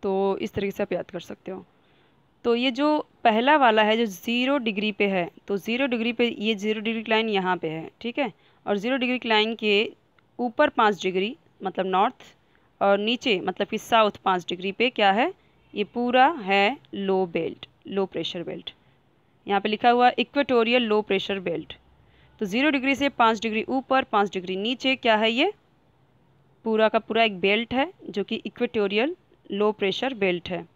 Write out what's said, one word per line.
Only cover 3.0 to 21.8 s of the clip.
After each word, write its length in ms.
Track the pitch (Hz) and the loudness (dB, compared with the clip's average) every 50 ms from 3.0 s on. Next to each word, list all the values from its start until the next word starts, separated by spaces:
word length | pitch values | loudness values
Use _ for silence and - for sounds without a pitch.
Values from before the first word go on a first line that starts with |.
| - _ _ _ _ | -2 _ _ _ _
पहला 340 | 240 214 214 240 262 302 311 | 2 4 4 4 4 4 6
वाला 260 | 277 233 220 214 214 | 6 6 6 4 4
है 140 | 208 220 226 | 4 2 2
जो 80 | 233 | 0
ज़ीरो 520 | 220 190 175 - - 233 240 254 254 277 285 | -2 -4 -8 -6 -4 -2 0 0 0 0 0
डिग्री 320 | 240 226 208 190 202 214 | 0 -2 -4 -2 -2 -4
पे 160 | 196 - 208 202 | -2 0 0 0
है, 220 | 190 185 175 - _ - _ - | 0 0 -2 -4 _ -16 _ -6
तो 100 | 202 202 | -6 -6
ज़ीरो 300 | - - 233 247 277 277 | -4 -4 -2 -2 0 -2
डिग्री 260 | 233 233 226 233 240 | -2 -2 -2 -4 0
पे 140 | - 240 233 | 0 0 0
ये 260 | - - 208 214 226 | 0 -2 -2 -2 -2
ज़ीरो 260 | 196 196 214 220 220 | -2 -2 -4 -4 -2
डिग्री 220 | 214 226 226 226 220 | -2 -4 -4 -4 -2
की 80 | 233 | 0
लाइन 180 | 220 220 226 226 | 0 0 0 0
यहाँ 280 | 214 196 185 185 185 175 | 0 -2 0 0 -2 -2
पे 120 | - 160 | -2 -6
है, 200 | 156 160 160 - _ _ | -6 -6 -10 -12 _ _
ठीक 180 | - 233 240 - | -10 -8 -4 -4
है, 120 | 285 226 - _ _ _ _ _ _ | -4 -4 -6 _ _ _ _ _ _
और 120 | - 202 208 | -4 -4 -2
ज़ीरो 200 | 185 240 262 269 | 0 -2 -2 0
डिग्री 220 | 240 240 254 247 | 0 -2 -2 -2
की 100 | - 240 | -2 0
लाइन 260 | 226 214 214 220 226 | 2 2 2 0 -2
के 360 | 214 - 214 202 202 220 - - _ _ _ _ _ _ _ _ - | -4 0 2 2 2 0 -2 -6 _ _ _ _ _ _ _ _ -6
ऊपर 300 | 240 247 226 - 302 302 | -6 -6 0 2 0 0
पाँच 340 | - - 226 214 202 165 - | 2 2 2 2 2 0 -4
डिग्री 320 | 190 175 185 190 214 269 - _ _ _ _ - | -4 -2 -2 -2 -2 -6 -10 _ _ _ _ -8
मतलब 220 | 190 175 - 190 190 | -8 -4 -4 -4 0
नॉर्थ 460 | 185 185 202 240 254 _ - - - _ _ _ _ _ _ _ _ _ | 2 2 2 2 0 _ -20 -20 -20 _ _ _ _ _ _ _ _ _
और 160 | - 202 202 202 | 2 2 4 4
नीचे 420 | 208 220 240 240 - 269 214 180 | 2 -2 -2 -2 0 0 0 0
मतलब 260 | - - 180 - 202 - | 0 -4 -4 -4 -4 -4
कि 100 | - 214 | -4 -8
साउथ 400 | - - - 226 220 208 202 - _ | -4 2 2 4 4 4 0 -2 _
पाँच 200 | - 190 180 175 - | 0 0 0 -2 -6
डिग्री 220 | 185 175 180 196 | -10 -6 -6 -8
पे 180 | 190 _ 226 247 | -2 _ 0 0
क्या 220 | 247 - 214 196 | 2 2 2 4
है, 200 | 190 208 262 349 392 _ _ _ _ _ _ _ - | 4 4 2 0 -2 _ _ _ _ _ _ _ -6
ये 100 | 202 208 | -6 -6
पूरा 420 | - _ 240 240 247 247 254 254 285 339 302 | -4 _ -4 -4 2 4 6 4 4 4 0
है 380 | 208 185 196 196 196 208 262 294 _ _ - | -2 0 2 2 2 2 0 -4 _ _ -10
लो 320 | 202 196 190 190 190 190 | -6 -2 0 0 0 0
बेल्ट, 400 | 175 165 170 165 - - - - - _ _ _ - | 0 -2 -4 -4 -4 -8 -10 -18 -20 _ _ _ -8
लो 180 | - 196 196 | -4 -4 -4
प्रेशर 360 | 185 - - 165 - - 180 165 | -4 -4 -8 -8 -6 -8 -10 -10
बेल्ट। 280 | 156 151 170 175 - - _ _ _ _ _ _ _ _ _ _ _ _ _ _ - | -10 -12 -12 -14 -16 -18 _ _ _ _ _ _ _ _ _ _ _ _ _ _ -2
यहाँ 120 | 202 202 | -2 -2
पे 80 | 196 220 | 0 -2
लिखा 200 | 214 208 - 247 | -4 2 4 4
हुआ 200 | 240 240 247 247 247 - | 4 6 6 4 4 2
इक्वेटोरियल 640 | 247 - - 285 285 - 262 240 226 220 240 254 247 | -4 -2 0 -2 0 2 2 2 2 4 2 2 2
लो 180 | 220 208 214 | 2 0 0
प्रेशर 380 | 208 - 196 190 - - 196 196 | 0 0 -2 -2 -2 -4 -6 -6
बेल्ट। 340 | 180 180 170 156 156 - - - | -4 -6 -6 -6 -8 -12 -16 -20